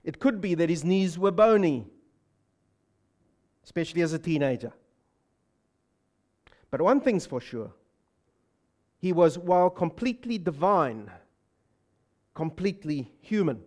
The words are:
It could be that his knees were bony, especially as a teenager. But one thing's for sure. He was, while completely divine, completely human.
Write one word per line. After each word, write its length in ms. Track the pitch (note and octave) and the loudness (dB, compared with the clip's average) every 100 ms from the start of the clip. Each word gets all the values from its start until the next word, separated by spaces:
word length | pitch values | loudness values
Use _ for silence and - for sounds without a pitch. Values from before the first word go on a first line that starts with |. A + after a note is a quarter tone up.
It 160 | - - | -10 -2
could 220 | C4+ A3 | -2 0
be 140 | F#3+ | -4
that 160 | E3 E3 | 0 0
his 120 | E3+ | 0
knees 360 | E3 F#3+ F#3+ E3 | 0 2 0 0
were 120 | G3 | 0
bony, 560 | F#3 G#3+ G#3+ F3+ C3 G#2 _ _ _ _ _ _ _ _ _ _ _ _ _ _ _ _ _ | 4 4 6 2 0 -8 _ _ _ _ _ _ _ _ _ _ _ _ _ _ _ _ _
especially 380 | - F3 D#3+ E3+ | -10 -8 -4 -2
as 140 | E3 | -2
a 40 | D#3+ | -2
teenager. 540 | E3+ D#3 C#3 A#2+ A#2 - _ _ _ _ _ _ _ _ _ _ _ _ _ _ _ _ _ _ _ | -2 0 0 -2 -8 -16 _ _ _ _ _ _ _ _ _ _ _ _ _ _ _ _ _ _ _
But 100 | C3+ | 0
one 220 | F3 C#4 | 2 4
thing's 240 | C#4 F#3+ - | 2 -2 -4
for 120 | B2+ | -10
sure. 320 | - A#2+ G#2 - _ _ _ _ _ _ _ _ _ _ _ _ | -8 -12 -12 -16 _ _ _ _ _ _ _ _ _ _ _ _
He 160 | F#3 | -2
was, 240 | F3 E3+ E3+ | 4 4 2
while 320 | F3 F3+ F3+ | 2 4 4
completely 720 | F3+ E3+ - B3 A#3+ A#3 A3 | 2 -4 -2 -6 -6 -6 -4
divine, 720 | E3+ C#3+ F3+ G3 C#3 A2 G#2 - _ _ _ _ _ _ _ _ _ _ _ | -4 -2 2 2 0 -4 -12 -20 _ _ _ _ _ _ _ _ _ _ _
completely 800 | - D#3+ D#3+ G3 G3 D#3 D3 A#2+ _ | -8 -8 -4 -4 -4 -6 -6 -6 _
human. 400 | - G#3+ E3+ A2+ | -4 0 0 -2